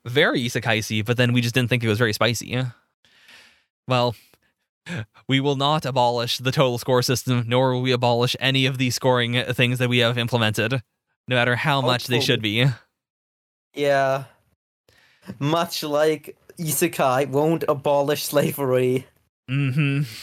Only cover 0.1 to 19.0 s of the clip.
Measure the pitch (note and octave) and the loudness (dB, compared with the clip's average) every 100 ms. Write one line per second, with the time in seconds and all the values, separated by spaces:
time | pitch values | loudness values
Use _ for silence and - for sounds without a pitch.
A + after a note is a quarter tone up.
0.1 | B2 F#3 D#3+ A#2+ B2 A#2 A2 G#2 A2 G#2+ | 0 2 0 -2 -2 0 0 0 -2 0
1.1 | A#2 B2 B2 A#2+ B2 A#2+ B2 A2+ G#2+ A#2 | 2 2 2 2 0 0 0 0 2 2
2.1 | G#2+ A2+ A2+ - A#2+ B2+ - _ _ _ | 2 0 0 -6 -6 -6 -8 _ _ _
3.1 | _ _ - - _ _ _ - B2+ A#2+ | _ _ -20 -20 _ _ _ -2 0 0
4.1 | A2+ _ _ _ _ _ _ - E3+ G#2+ | -4 _ _ _ _ _ _ -12 -12 -12
5.1 | _ - C3+ C#3 C3+ C#3 D#3 C3+ B2+ A#2+ | _ -2 0 0 0 0 0 -2 0 0
6.1 | A#2+ A#2 - B2+ C#3 C3 A#2+ - B2+ B2 | 0 -4 -2 -2 2 2 0 0 2 2
7.1 | B2 - B2 A2+ B2 C3 B2+ B2+ B2 B2 | -2 0 -2 0 0 2 0 0 2 2
8.1 | A#2+ A#2+ - B2+ C3+ C3 C3 B2+ - C3+ | 2 0 0 0 2 0 0 -2 0 0
9.1 | B2 A#2 B2 - A#2 A#2+ B2 B2 B2 A#2 | 2 0 -2 -2 0 0 0 0 2 2
10.1 | A#2+ A#2 A#2+ A2 G#2+ A2 C3 - _ _ | 0 -2 0 0 0 -2 -2 -8 _ _
11.1 | _ - B2+ A#2+ A#2+ D#3 C#3 B2+ B2 - | _ -4 0 0 0 0 0 0 -2 0
12.1 | B2+ C3 A#2+ G#2+ G#2+ C3 A#2 _ _ _ | -2 0 0 0 0 0 0 _ _ _
13.1 | _ _ _ _ _ _ - C#3+ C#3 C3+ | _ _ _ _ _ _ -2 0 2 2
14.1 | C3+ C3 _ _ _ _ _ _ _ _ | -2 -6 _ _ _ _ _ _ _ _
15.1 | _ - - C#3 E3 E3+ - D#3 D3 D#3 | _ -16 -6 -2 0 -2 -6 -2 2 2
16.1 | D3+ - - _ - D#3 C#3+ E3+ - C#3+ | 0 -6 -20 _ -10 -6 0 -2 2 2
17.1 | B2+ C#3+ C3+ D#3 E3 D#3+ C#3 D3 C#3+ C#3+ | 2 0 0 2 0 0 -2 2 2 2
18.1 | C#3+ - C#3+ D3 C#3 C#3 B2+ B2+ B2+ | -2 0 0 0 -2 0 2 2 0